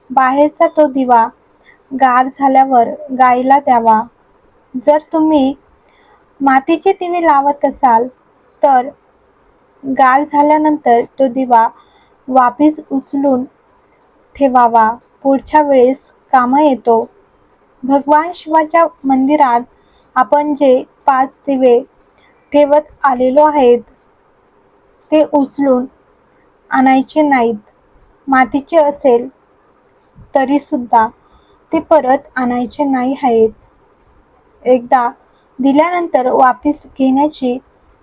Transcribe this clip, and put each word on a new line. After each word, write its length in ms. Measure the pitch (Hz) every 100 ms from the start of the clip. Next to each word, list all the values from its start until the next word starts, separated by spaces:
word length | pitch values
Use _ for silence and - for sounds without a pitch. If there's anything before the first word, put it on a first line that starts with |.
| _
बाहेरचा 560 | 262 262 277 294 - 339
तो 200 | 320 302
दिवा 400 | 269 254 233 233 - _ _ _ _ _
गार 360 | 262 262 247 262
झाल्यावर 540 | 269 269 269 269 247 233 - 285 254
गायीला 400 | 254 247 262 277
द्यावा. 440 | 277 240 226 220 240 _ _ _ _ _ _ 254 294
जर 120 | 302 302
तुम्ही 420 | 320 311 302 269 277 _ _ _ _ _ _ _ _
मातीचे 520 | 269 269 277 320 392
दिवे 340 | 381 349 349 330
लावत 380 | 285 277 285
असाल 420 | 277 - 262 226 247 - _ _ _ _
तर 260 | 285 254 262 - _ _ _ _ _ _ _ _
गार 400 | 269 262 262 269 302
झाल्यानंतर 680 | 294 294 311 302 302 247 233 247 -
तो 100 | 269
दिवा 400 | 247 254 233 226 - _ _ _ _ -
वापस 520 | 254 247 240 302 302 -
उचलून 540 | 269 - 277 277 254 262 _ _ _ _ _ _ _ _ -
ठेवावा, 540 | 277 247 233 226 220 240 _ _
पुढच्या 400 | 277 269 - 302
वेळेस 500 | 294 262 247 277 - _ _
कामं 280 | 262 247 277
येतो. 480 | 302 240 240 226 240 _ _ _ _ _ _ _
भगवान 480 | 254 277 277 302 339
शिवाच्या 520 | 349 311 320 311 330 320 -
मंदिरात 560 | 269 262 269 302 262 240 247 _ _ _ _
आपण 400 | 254 254 294 294
जे 280 | 285 277 254 - _ -
पाच 220 | 262 269 - -
दिवे 340 | 269 254 240 269 _ _ _ _ _ _
ठेवत 400 | 285 285 294 294 _
आलेलो 400 | 277 247 254 277
आहेत, 380 | 302 294 247 240 - _ _ _ _ _ _ _ _ _ _ _ _
ते 140 | 311 294
उचलून 520 | 294 277 - 277 247 262 _ _ _ _ _ _ _ _
आणायचे 520 | 269 262 262 262 311
नाहीत. 320 | 294 262 233 214 - _ _ _ _ _ 277
मातीचे 480 | 262 254 285 - 330
असेल 520 | 294 285 269 233 262 - _ _ _ _ _ _ _ - -
तरीसुद्धा 760 | 277 262 285 - 277 240 233 226 - _ _ _ _ _
ते 80 | 320
परत 380 | 311 311 254 277 - 254
आणायचे 480 | 247 247 247 -
नाही 300 | 285 262 254 277
आहेत. 280 | 262 226 220 - _ _ _ _ _ _ _ _ _ _
एकदा 460 | 240 254 240 262 240 - _ _ _ -
दिल्यानंतर 720 | 269 277 339 349 330 262 254
वापस 560 | 254 262 247 294 294 - -
घेण्याची 600 | 262 262 302 - 254 247 - _ _ _